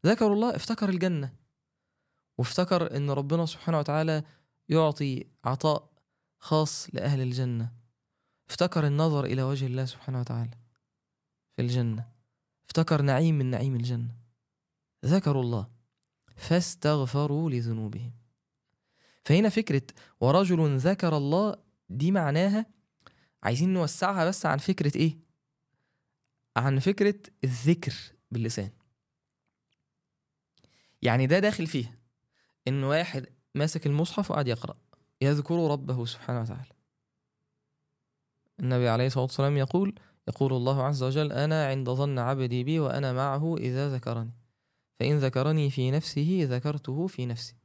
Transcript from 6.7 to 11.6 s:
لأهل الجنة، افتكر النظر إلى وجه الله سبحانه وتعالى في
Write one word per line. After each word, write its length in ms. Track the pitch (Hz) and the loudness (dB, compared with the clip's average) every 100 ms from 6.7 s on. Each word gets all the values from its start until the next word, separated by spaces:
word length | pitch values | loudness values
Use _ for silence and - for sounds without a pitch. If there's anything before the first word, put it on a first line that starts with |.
| - - | -4 -8
لأهل 280 | - 127 139 | -4 -2 0
الجنة، 520 | 127 123 127 117 117 - _ _ _ _ _ _ _ | -2 -2 -4 -2 -4 -8 _ _ _ _ _ _ _
افتكر 380 | - 180 165 147 | -2 0 2 0
النظر 380 | 143 160 147 135 | 2 2 2 0
إلى 180 | 131 | -2
وجه 220 | 131 135 131 | -2 -2 -4
الله 200 | 127 127 | -4 -6
سبحانه 340 | - - 127 | -8 -8 -6
وتعالى 380 | 120 117 117 120 _ _ _ _ _ _ _ _ _ | -4 -4 -6 -10 _ _ _ _ _ _ _ _ _
في 60 | - | -4